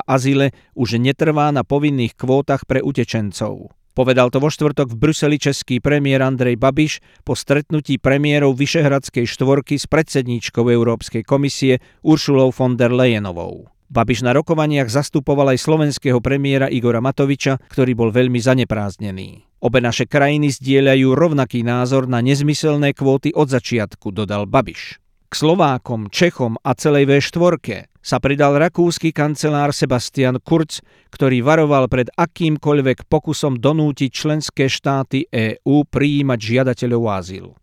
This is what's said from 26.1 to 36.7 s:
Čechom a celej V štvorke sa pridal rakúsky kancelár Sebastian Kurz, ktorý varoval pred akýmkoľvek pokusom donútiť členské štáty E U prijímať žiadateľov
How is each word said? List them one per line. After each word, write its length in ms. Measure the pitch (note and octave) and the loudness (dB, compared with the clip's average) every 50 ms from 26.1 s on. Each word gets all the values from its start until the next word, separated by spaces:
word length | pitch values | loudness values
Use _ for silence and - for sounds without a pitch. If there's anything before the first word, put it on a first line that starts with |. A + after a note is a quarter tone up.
Čechom 480 | - - F3 F3 - - B2+ A2+ A2+ - | -2 0 0 0 2 0 -4 -4 -4 -4
a 160 | - C3 - | -4 -4 -2
celej 320 | - - D#3 D3 C#3 C#3 | 0 0 2 2 4 4
V 40 | C3+ C#3 C#3+ - | 4 2 2 0
štvorke 540 | - - E3+ F3 F3 E3 - - B2 G2 F#2 - _ _ _ - | -2 -2 0 2 2 0 0 -4 -10 -12 -12 -14 _ _ _ -6
sa 160 | - C3+ A#2+ | -4 -2 0
pridal 400 | C3 C3+ C#3 C#3+ D3 C#3+ C#3+ C#3+ | 0 0 2 2 2 2 4 2
rakúsky 560 | D#3+ F3 - F3 F3 E3+ D#3+ - - D#3+ - | 2 2 2 0 0 0 0 -2 -4 -2 -2
kancelár 560 | D#3+ D3 D3+ D3 - D#3+ D3+ D3 C#3+ D3 D3 | 0 -2 -2 -2 -2 -2 -2 0 0 0 -2
Sebastian 720 | C#3 - D3+ C3 B2+ A#2+ - - - C#3 C3 B2+ B2+ A#2+ - | -2 -2 -2 0 0 -2 -2 -4 -2 -2 0 0 -2 -4 -2
Kurz, 400 | - E3 E3 D#3 - - - - _ _ _ _ | 0 0 0 0 -2 -8 -14 -16 _ _ _ _
ktorý 320 | _ - - C#3 C3 C3 A#2+ | _ -4 -2 0 0 0 2
varoval 480 | A#2 D3 D#3+ E3 D3+ D3 C#3+ C3+ C3 | 2 2 2 4 4 2 2 2 2
pred 240 | A#2 C3 B2+ A#2+ - | 2 0 -2 -2 -2
akýmkoľvek 960 | - - E3+ - - - E3+ D#3 D3+ D3 - D3 D3 C#3+ C3 C3 A#2+ - - | -2 -4 -4 -4 -2 -2 -2 -2 -2 -2 0 0 0 2 2 0 -2 -2 -2
pokusom 480 | - D#3 D3+ - D#3+ C#3+ - D#3 C#3+ B2+ | -2 -2 -2 0 -4 -4 -2 -2 -2 -2
donútiť 560 | A#2+ A2+ C#3+ D#3 D#3+ D3+ D3 C3 - C#3+ B2 | 0 0 0 2 2 0 0 0 -2 -4 -4
členské 560 | - - - D3+ D3+ D#3 - - - - C3+ | -4 -4 -4 -2 -2 -2 -4 -4 -2 -2 -2
štáty 640 | C3 - - - C#3+ C#3 C3+ C3 - C#3+ C3+ - - | 0 -2 -2 -2 -2 -2 -2 -2 -2 -4 -4 -4 -4
E 320 | - A2+ A2 A2 - - - | -2 -2 -2 -2 -4 -4 0
U 240 | C#3 C#3+ D3 C#3+ | 2 2 2 2
prijímať 480 | - - B2+ C#3+ D3 C#3+ C#3+ C#3 C3+ B2 | 0 -2 -2 0 0 0 0 0 0 -2
žiadateľov 640 | A2 A2 A2 A#2 B2+ C3 B2+ | -2 -2 -2 0 0 0 0